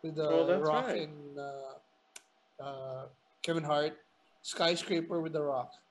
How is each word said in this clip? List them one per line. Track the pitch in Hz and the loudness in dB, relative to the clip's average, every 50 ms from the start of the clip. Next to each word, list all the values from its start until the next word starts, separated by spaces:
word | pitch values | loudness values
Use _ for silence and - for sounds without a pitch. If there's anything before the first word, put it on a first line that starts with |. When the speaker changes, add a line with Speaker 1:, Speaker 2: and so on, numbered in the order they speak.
Speaker 1:
with | - 160 151 | -6 -6 -4
The | 156 156 151 | -2 2 4
Speaker 2:
Oh, | 160 165 165 160 | 6 6 6 6
that's | 180 196 - | 4 4 6
Speaker 1:
Rock | 156 151 151 - - | 4 4 4 4 2
Speaker 2:
right. | - 110 | 0 -2
Speaker 1:
and, | 151 151 151 147 147 143 143 143 | -2 -4 -8 -14 -14 -12 -10 -8
uh, | 143 139 139 139 135 135 139 - _ _ _ _ _ _ _ - _ _ _ _ _ _ _ - 143 | -8 -8 -8 -8 -10 -12 -14 -16 _ _ _ _ _ _ _ -20 _ _ _ _ _ _ _ -10 -8
uh, | 139 139 135 131 135 131 131 135 135 - _ _ _ _ _ | -8 -8 -6 -8 -8 -8 -8 -10 -12 -16 _ _ _ _ _
Kevin | - - 165 165 156 | -4 -2 -2 0 2
Hart. | 147 151 147 147 156 156 - - _ _ _ _ _ _ _ _ | 2 2 2 2 0 -2 -6 -18 _ _ _ _ _ _ _ _
Skyscraper | - - - 175 165 175 165 - - 196 165 165 170 175 170 | -10 -2 2 4 4 4 2 0 -2 -2 -2 0 -2 -2 -2
with | 160 160 156 | -2 -2 -2
The | 160 147 | -2 -2
Rock. | 143 139 127 123 123 - - _ _ | 0 -2 -2 -4 -6 -10 -20 _ _